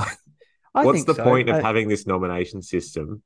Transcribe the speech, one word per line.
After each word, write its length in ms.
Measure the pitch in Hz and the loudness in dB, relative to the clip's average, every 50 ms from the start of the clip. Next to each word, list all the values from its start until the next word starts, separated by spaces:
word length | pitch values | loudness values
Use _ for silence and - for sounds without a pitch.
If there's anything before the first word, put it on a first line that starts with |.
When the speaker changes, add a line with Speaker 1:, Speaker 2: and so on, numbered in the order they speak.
| 104 - - - _ _ _ _ _ _ _ _ _ _ - | -6 -6 -8 -12 _ _ _ _ _ _ _ _ _ _ 0
Speaker 1:
I 100 | 262 110 | 2 4
Speaker 2:
What's 120 | 131 277 | 4 4
Speaker 1:
think 100 | 160 - | 4 2
Speaker 2:
the 80 | 160 156 | 0 0
Speaker 1:
so. 80 | - 117 | 2 4
Speaker 2:
point 260 | 123 127 127 117 117 | 4 4 4 2 2
of 80 | 160 | 0
Speaker 1:
I 40 | 156 | 2
Speaker 2:
having 260 | 120 110 107 113 110 | 0 2 0 0 0
this 200 | 107 104 98 - | 0 -2 -2 -2
nomination 560 | - 92 92 92 90 87 90 90 - - 92 87 | -2 -2 -2 -2 -2 -4 -4 -6 -6 -8 -12 -10
system? 580 | - 92 87 - - - 80 76 82 104 104 - | -6 -6 -6 -6 -6 -8 -10 -8 -8 -12 -10 -8